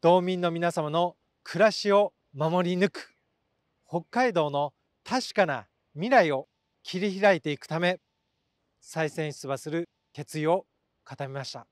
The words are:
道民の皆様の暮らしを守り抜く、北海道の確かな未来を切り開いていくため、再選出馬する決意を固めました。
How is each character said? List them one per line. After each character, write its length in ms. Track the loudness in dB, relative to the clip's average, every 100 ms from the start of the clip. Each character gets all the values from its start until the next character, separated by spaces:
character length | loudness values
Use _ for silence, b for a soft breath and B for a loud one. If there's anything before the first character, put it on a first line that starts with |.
道 200 | 6 4
民 200 | 4 -2
の 80 | -2
皆 220 | 0 -2
様 180 | -2 -2
の 280 | 0 -2 -4 _ _
暮 220 | -12 2 2
ら 40 |
し 220 | 2 2
を 220 | 4 2 _ _
守 420 | -6 -2 0 0 0
り 60 |
抜 80 | 0
く、 240 | -2 -18 _ _ _ _ _ _ _ _
北 140 | -10 -6
海 240 | 0 2
道 160 | 2 0
の 240 | 0 -4 _ _ _
確 320 | -4 -4 -4 0
か 100 | 0
な 220 | 0 -8 _ _
未 160 | -8 2
来 220 | 4 4
を 160 | 0 -6 _ _ _
切 300 | -10 -4 -4
り 100 | 2
開 160 | 4 4
い 40 |
て 100 | 0
い 80 | -6
く 80 | -6
た 120 | -2
め、 200 | 0 -2 _ _ _ _ _ _ _ _
再 300 | -14 -4 -4
選 200 | -4 -8
出 140 | -8 -8
馬 140 | -8
す 100 | -6
る 180 | -6 -6 _ _
決 260 | -16 -12 -4
意 80 | 0
を 180 | 0 -2 _ _ _
固 240 | -20 -12 -10
め 80 | -10
ま 80 |
し 80 | -12
た。 160 | -14 -18